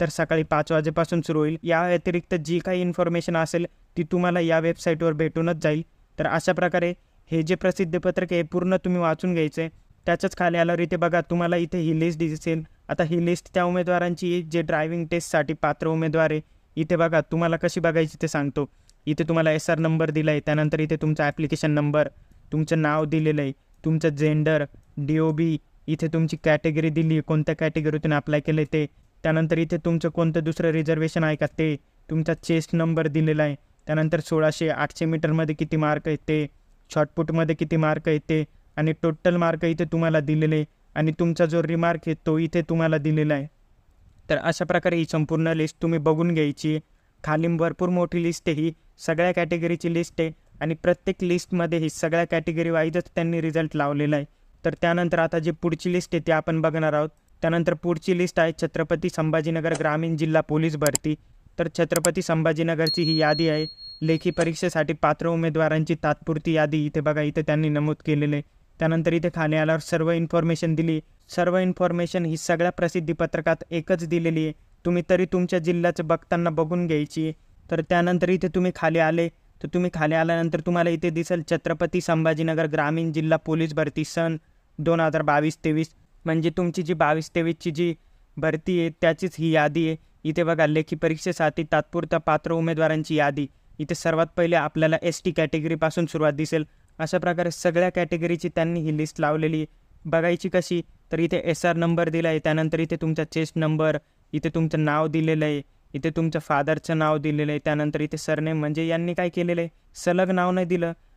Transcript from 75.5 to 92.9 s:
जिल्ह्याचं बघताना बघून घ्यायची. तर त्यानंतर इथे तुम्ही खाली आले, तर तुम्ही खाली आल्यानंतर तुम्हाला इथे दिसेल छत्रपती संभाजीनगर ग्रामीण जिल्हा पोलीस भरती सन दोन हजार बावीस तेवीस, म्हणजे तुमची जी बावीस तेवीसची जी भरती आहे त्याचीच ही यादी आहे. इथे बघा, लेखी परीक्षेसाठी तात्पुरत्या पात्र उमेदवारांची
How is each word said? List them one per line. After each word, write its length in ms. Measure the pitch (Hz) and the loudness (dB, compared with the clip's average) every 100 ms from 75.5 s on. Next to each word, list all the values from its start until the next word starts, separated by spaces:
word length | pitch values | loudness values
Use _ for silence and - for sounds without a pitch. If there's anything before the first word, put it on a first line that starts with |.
| 180 | 0
जिल्ह्याचं 480 | 160 175 175 170 160 | 0 0 0 0 0
बघताना 440 | 165 - 170 170 | -2 0 -2 0
बघून 360 | 156 160 175 170 | 0 0 0 0
घ्यायची. 440 | 151 151 - 160 156 _ - - | 0 -2 -4 -4 -6 _ -20 -6
तर 100 | 165 | -4
त्यानंतर 480 | 160 175 175 180 180 | 0 2 2 2 2
इथे 200 | 185 185 | 2 0
तुम्ही 240 | 185 180 | 0 -2
खाली 240 | - 165 165 | 0 0 2
आले, 300 | 156 165 170 - _ - | 2 2 -2 -6 _ -14
तर 80 | - | -4
तुम्ही 160 | 180 180 | -2 -2
खाली 200 | 165 151 | 0 0
आल्यानंतर 460 | 160 165 170 165 165 | 2 2 2 0 -2
तुम्हाला 300 | 165 175 170 | 0 0 2
इथे 200 | 165 170 | 0 0
दिसेल 320 | 160 165 175 151 | -2 -2 -2 -2
छत्रपती 500 | 165 - 160 170 180 | -2 -2 -2 -2 -2
संभाजीनगर 680 | 165 165 160 156 165 160 160 | 0 2 2 0 0 0 0
ग्रामीण 460 | 156 147 160 165 | 0 0 0 -2
जिल्हा 260 | 156 156 160 | -2 0 0
पोलीस 360 | - 160 160 | 0 -2 0
भरती 300 | 151 147 156 | -2 -2 -2
सन 320 | 151 - 165 156 - _ _ - | -4 -2 -2 -2 -8 _ _ -4
दोन 220 | 156 165 | 0 2
हजार 220 | 160 156 | 2 2
बावीस 360 | 151 147 156 - | 2 2 2 0
तेवीस, 260 | 156 156 160 _ _ _ | -2 0 -2 _ _ _
म्हणजे 260 | 160 160 160 | -2 0 0
तुमची 320 | 160 175 175 | 0 -2 -2
जी 120 | 160 | -2
बावीस 360 | 170 151 160 156 | 0 0 0 -2
तेवीसची 360 | 175 165 160 175 | -2 -2 -2 -4
जी 240 | 151 175 160 _ - _ - | -2 -2 -4 _ -20 _ -4
भरती 420 | 160 156 196 180 | -2 -2 0 0
आहे 100 | 165 156 | 0 0
त्याचीच 360 | 165 160 185 - | 0 0 -2 -2
ही 120 | 160 | 2
यादी 360 | 156 151 151 160 | 4 2 2 -2
आहे. 80 | 156 - _ | -2 -10 _
इथे 180 | 156 156 | -4 0
बघा, 220 | 160 160 151 | 0 2 2
लेखी 300 | 156 156 156 | 2 -2 -2
परीक्षेसाठी 680 | 165 160 185 170 156 147 160 | -2 -2 -4 0 0 0 0
तात्पुरत्या 460 | 156 - 170 165 165 | 0 0 -4 -2 0
पात्र 340 | 160 156 - | 2 0 0
उमेदवारांची 640 | 165 160 160 160 | 0 0 2 2